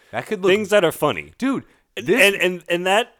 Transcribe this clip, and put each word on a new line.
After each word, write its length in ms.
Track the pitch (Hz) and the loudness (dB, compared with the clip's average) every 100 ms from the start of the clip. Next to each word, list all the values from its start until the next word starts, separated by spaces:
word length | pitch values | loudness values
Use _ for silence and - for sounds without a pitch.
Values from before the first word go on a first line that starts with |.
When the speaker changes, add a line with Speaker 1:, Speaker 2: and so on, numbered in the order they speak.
| _ | _
Speaker 1:
That 140 | - - | -10 -8
could 160 | 208 | -4
look 80 | 190 | 0
Speaker 2:
things 200 | 202 208 | 0 2
that 140 | 208 | 2
are 80 | 165 | 2
funny. 400 | - 151 87 76 - | 0 -2 -2 -10 -6
Speaker 1:
Dude, 260 | 262 220 - _ _ - | -4 -4 -8 _ _ -10
Speaker 2:
And, 100 | 147 | -2
Speaker 1:
this 160 | 240 | 4
Speaker 2:
and, 140 | 202 196 | 4 2
and, 240 | 180 180 - | -2 -2 -4
and 180 | 175 185 | -2 2
that, 300 | 202 240 _ | 0 0 _